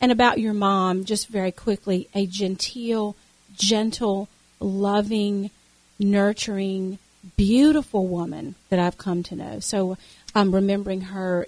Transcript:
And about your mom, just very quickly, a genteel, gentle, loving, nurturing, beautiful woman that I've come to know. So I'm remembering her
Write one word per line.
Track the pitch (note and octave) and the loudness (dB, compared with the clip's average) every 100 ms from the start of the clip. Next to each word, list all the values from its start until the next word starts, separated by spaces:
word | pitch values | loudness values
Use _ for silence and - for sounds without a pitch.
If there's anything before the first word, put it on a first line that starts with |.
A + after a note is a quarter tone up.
And | B3+ | 2
about | A#3+ B3 - | 4 4 4
your | A3 | 0
mom, | G#3 G3+ G3 F#3 F#3 | 0 2 2 2 0
just | F#3+ G#3 - | -2 -4 -4
very | A3 F#3 | -4 -4
quickly, | - - G3 - F#3 - G3+ | -4 -4 -4 -2 -2 -2 -4
a | G3 | -4
genteel, | F#3+ G3 F#3 - B3 A#3 A3+ G#3 - _ _ _ F#3+ | -2 -4 -4 -6 -6 -4 -2 -2 -8 _ _ _ -2
gentle, | G3+ G#3+ A3 G#3+ A3+ G3 G3 _ _ _ | 2 2 0 0 -2 -2 -4 _ _ _
loving, | G3+ G3 G3+ G#3 G#3 A3 G3+ G3+ G3+ - _ _ _ - | -4 0 2 2 2 0 0 -2 -6 -10 _ _ _ -2
nurturing, | G3+ G3+ G3+ G#3+ - G3 G3 F#3+ F#3 F#3+ _ _ F#3 - | 2 4 2 0 -4 -4 -4 -4 -6 -8 _ _ -6 0
beautiful | G3 A#3+ D4 D4+ - G#3 F#3 | 4 6 6 4 0 -2 0
woman | F3 E3+ D#3 - - _ | -2 -4 -8 -12 -14 _
that | F3+ | 0
I've | F3 - | 2 -2
come | G3 F3 | -4 -4
to | F3 - | -4 -10
know. | F#3+ G#3 | -10 -10
So | - G3+ F#3 F#3 - - - | -4 -2 -2 -4 -12 -20 -4
I'm | G#3+ G3 | 0 2
remembering | F#3+ G3 G3 G3 F#3+ | 2 2 0 -4 -6
her | F#3 G3 F#3 F3+ | -8 -6 -2 -2